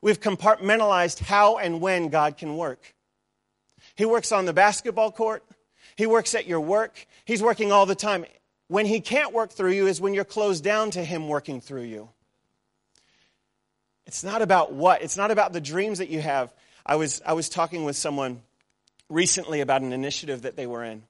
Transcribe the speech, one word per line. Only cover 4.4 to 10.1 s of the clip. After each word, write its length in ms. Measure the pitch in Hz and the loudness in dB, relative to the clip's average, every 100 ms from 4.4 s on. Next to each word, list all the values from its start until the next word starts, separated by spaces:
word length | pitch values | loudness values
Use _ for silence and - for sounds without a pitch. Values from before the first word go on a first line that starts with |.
| 185 | 2
the 80 | |
basketball 580 | 160 202 202 247 196 220 | 4 4 4 -4 0 -2
court. 320 | 214 226 214 _ _ _ _ - | 0 -4 -4 _ _ _ _ -20
He 120 | - 220 | -4 4
works 280 | 226 196 | 4 2
at 120 | 233 175 | -4 -2
your 160 | 170 | -2
work. 440 | 156 202 220 - - _ - | 2 0 0 -6 -20 _ -4
He's 160 | 226 | 0
working 280 | 220 220 214 | 2 2 4
all 140 | 202 | 4
the 100 | 196 | 4
time. 300 | 190 208 196 - _ _ _ _ | 2 -2 -4 -6 _ _ _ _
When 180 | 185 214 | 0 2
he 140 | 220 | 0
can't 320 | - 269 294 | 0 0 0
work 180 | 233 226 | -2 -4
through 200 | - 190 | -2 0
you 140 | 196 196 | 2 2
is 140 | 165 | 2
when 140 | 196 | -2